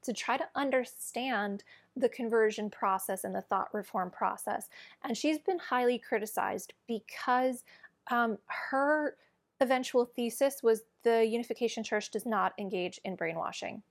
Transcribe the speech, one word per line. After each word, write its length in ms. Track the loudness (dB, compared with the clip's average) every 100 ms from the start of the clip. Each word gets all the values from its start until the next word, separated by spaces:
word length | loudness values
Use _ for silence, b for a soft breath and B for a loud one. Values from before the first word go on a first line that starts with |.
to 100 | -6
try 240 | -6 -2 -2
to 100 | -2 -2
understand 1080 | 0 0 -2 -8 -8 -6 -2 -2 -2 -4 -10 B B 0
the 140 | 0
conversion 600 | 0 0 4 4 2 -6
process 540 | -2 0 0 -2 -4
and 100 | -2
the 80 | -6
thought 320 | -2 -2 0
reform 380 | -4 -4 -4 -4
process. 580 | -2 -2 -2 -4 -6 -6 B B B
And 140 | -6 -2
she's 220 | 0 0
been 180 | 0 -2
highly 400 | 0 2 2 0
criticized 760 | -2 -4 -2 -2 -2 -2 -8 -18 -6
because, 760 | -6 -6 -8 0 2 2 0 -10 B B _ -2
um, 260 | 0 2 0 _
her 680 | -8 -2 0 4 4 2 -6 b b _ _
eventual 440 | 2 2 4 2 2
thesis 560 | 0 -2 2 0 4
was 220 | 4 4 0 _
the 220 | 4 6 4
Unification 580 | 2 -4 -2 -2 -2
Church 280 | -2 -2 -2
does 140 | -6 -2
not 280 | 0 0 -2
engage 400 | -6 -2 -4 -6
in 120 | -10 -4
brainwashing 680 | -4 -2 -6 -6 -10 -10 -16